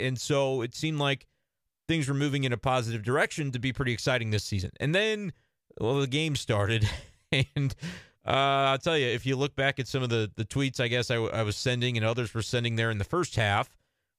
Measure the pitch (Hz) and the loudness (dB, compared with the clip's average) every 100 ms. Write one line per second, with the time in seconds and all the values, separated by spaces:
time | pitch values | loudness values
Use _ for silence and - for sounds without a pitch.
0 | 131 127 - 143 135 131 117 - 160 151 | -4 -2 0 2 2 0 -4 -4 -4 0
1 | 143 139 _ _ _ _ _ _ - 160 | 0 -2 _ _ _ _ _ _ -2 0
2 | 135 139 143 139 135 120 139 127 117 117 | 0 0 2 0 0 0 0 0 0 -4
3 | 107 143 - - 143 123 131 123 127 113 | 0 0 0 -2 -4 -4 -4 -2 -2 -2
4 | - 127 113 104 - 101 90 - 139 180 | 0 0 0 -2 0 -2 -4 -4 0 2
5 | 220 214 196 - _ _ _ - 110 139 | 2 -2 -6 -12 _ _ _ -4 0 0
6 | 139 143 160 135 - 107 101 113 104 - | 0 0 0 -2 0 2 2 2 0 -2
7 | - - - 135 - - 139 - 170 - | -12 -14 -2 0 0 0 -2 -4 -10 -10
8 | - _ - 135 139 139 139 135 170 156 | -16 _ -2 2 4 4 2 2 2 2
9 | 123 113 120 131 143 - 135 139 120 135 | 2 0 0 0 0 0 0 0 -2 -2
10 | 127 117 107 - 110 131 139 - 120 123 | 0 0 0 -4 -4 0 0 0 0 0
11 | 117 117 113 110 104 101 131 123 123 117 | 0 0 0 0 -2 0 0 0 0 2
12 | 110 120 113 113 107 123 120 113 113 104 | 0 0 -2 -4 -2 0 0 0 0 0
13 | 101 175 170 - 107 101 135 _ _ _ | -2 -2 0 0 2 2 0 _ _ _
14 | _ | _